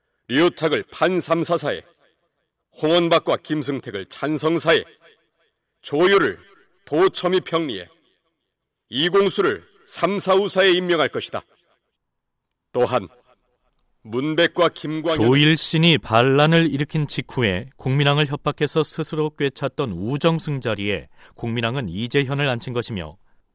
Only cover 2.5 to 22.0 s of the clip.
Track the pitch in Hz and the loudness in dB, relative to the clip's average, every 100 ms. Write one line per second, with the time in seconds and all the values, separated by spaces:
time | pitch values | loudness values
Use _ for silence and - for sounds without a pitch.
2.5 | _ _ - 156 175 170 160 - 127 - | _ _ -4 2 2 4 2 2 -4 -2
3.5 | 156 135 131 120 98 92 - 147 151 156 | -4 -4 -6 -8 -10 -12 -8 -6 -2 -2
4.5 | 165 151 147 - _ _ _ _ _ _ | 0 2 0 0 _ _ _ _ _ _
5.5 | _ _ _ - 143 185 202 127 85 - | _ _ _ -6 2 4 4 2 -2 -16
6.5 | - _ _ - 151 190 - 180 185 - | -20 _ _ -4 2 2 2 0 0 -2
7.5 | 165 151 95 87 _ _ _ _ _ _ | -4 -4 -8 -12 _ _ _ _ _ _
8.5 | _ _ _ _ 120 170 196 196 - 170 | _ _ _ _ -4 0 2 2 0 -2
9.5 | 92 - _ - - 170 202 185 190 202 | -2 -10 _ -14 -4 -2 -2 0 0 2
10.5 | 190 190 180 180 165 131 120 - 104 - | 2 2 2 0 0 0 -2 -8 -10 -12
11.5 | _ _ _ _ _ _ _ _ _ _ | _ _ _ _ _ _ _ _ _ _
12.5 | _ _ 127 120 123 92 _ _ _ _ | _ _ -2 0 0 -4 _ _ _ _
13.5 | _ _ _ _ _ 110 120 151 156 165 | _ _ _ _ _ -8 -6 -2 0 0
14.5 | - 165 - 151 156 165 156 117 143 151 | 2 0 0 -8 -4 -2 2 4 6 4
15.5 | 165 - 160 170 139 - 113 131 139 151 | 2 0 2 4 4 4 4 4 4 4
16.5 | 165 165 135 147 156 147 - - - 110 | 4 2 -2 -4 -4 -4 -6 -8 -2 0
17.5 | 90 131 _ 131 139 143 143 143 143 151 | -2 -6 _ -2 0 2 2 0 -2 -4
18.5 | - 147 160 151 - 151 156 151 - 139 | -2 -2 -2 -2 -6 -6 -4 -4 -2 -4
19.5 | - 139 - 131 87 104 143 165 165 156 | -4 -8 -4 -6 -4 -4 0 0 0 -4
20.5 | 139 120 101 101 92 - - - - 117 | -6 -4 -4 -4 -6 -8 -20 -20 -10 -6
21.5 | 117 113 139 101 90 | -2 -2 -4 -6 -6